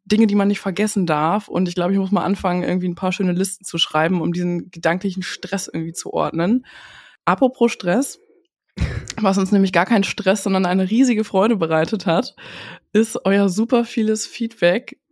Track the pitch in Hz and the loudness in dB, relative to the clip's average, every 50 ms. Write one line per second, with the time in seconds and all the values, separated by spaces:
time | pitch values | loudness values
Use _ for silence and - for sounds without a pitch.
0 | _ - 208 214 226 208 202 202 196 202 208 - - 202 175 - 208 214 - 208 | _ 0 4 4 4 4 4 4 2 2 0 0 -4 -4 -2 -2 -2 0 0 0
1 | 185 170 156 147 151 160 180 214 214 - - 175 185 175 175 180 170 180 196 196 | 0 2 2 2 2 2 0 0 -2 -2 -2 -2 -2 0 0 -2 0 0 0 0
2 | 190 185 202 185 - - 202 - - 185 180 180 175 175 180 180 175 180 175 - | 0 0 0 0 0 0 -2 -2 0 -2 0 0 0 -2 -2 -2 -2 -4 -4 -4
3 | - 185 175 - 196 180 175 175 190 190 - - - - - 160 - - - 156 | -4 -4 -2 0 0 0 0 0 -2 -4 -6 -10 -12 -8 -6 -4 -4 -2 0 0
4 | 156 165 - 175 160 175 170 175 180 175 175 175 - 180 - 165 - 165 170 185 | 0 2 0 0 0 -2 -2 -2 -2 -2 -2 -4 -6 -10 -8 -4 -2 -2 -2 -2
5 | - 196 180 190 180 - - - - 180 - 190 - - - 170 160 165 165 - | -2 -4 -6 -6 -8 -8 -10 -12 -8 -6 -6 -6 -6 -6 -8 -8 -6 -6 -8 -10
6 | - - - 165 151 147 - 160 170 185 226 254 254 - - - - - - - | -10 -6 -4 -2 -2 -2 -2 -2 0 2 0 0 -2 -6 -14 -20 -20 -20 -20 -20
7 | - - _ _ _ - 185 - 277 247 262 - 233 240 - - - 175 175 233 | -20 -20 _ _ _ -2 0 2 2 0 2 2 0 0 0 -2 -2 0 0 0
8 | 180 - - - _ _ _ _ _ _ _ _ _ _ _ - - - - - | 0 -2 -6 -14 _ _ _ _ _ _ _ _ _ _ _ -4 -4 -2 -2 -6
9 | - - - - 214 196 190 196 190 185 208 196 190 185 185 175 180 - 240 202 | -8 -8 -6 -2 0 2 2 2 2 2 4 4 4 4 2 2 2 4 2 2
10 | 196 - - - - 190 202 214 - 208 190 190 190 175 180 190 190 185 208 233 | 2 0 -4 -2 0 0 0 0 0 0 0 2 2 2 2 0 0 2 4 4
11 | 269 254 233 208 214 - - 190 190 233 233 190 175 160 165 160 160 165 - 190 | 4 4 4 2 0 0 2 2 2 2 2 0 0 0 2 0 0 0 -2 -2
12 | - 185 165 180 247 - - - - - - - - - - - _ _ - 208 | -2 0 0 0 0 -2 -8 -18 -20 -20 -18 -18 -18 -18 -20 -20 _ _ 0 2
13 | 226 - - - - 185 196 202 202 196 175 196 220 226 277 233 240 - - 226 | 2 2 -2 -4 0 2 2 4 2 2 2 0 0 2 2 2 0 0 -2 -2
14 | 220 214 214 214 - - - - 233 226 - - - 175 180 233 262 - - - | 0 0 0 -2 -4 -8 -8 -8 -8 -8 -2 0 2 2 2 2 -2 -8 -16 -20
15 | _ _ | _ _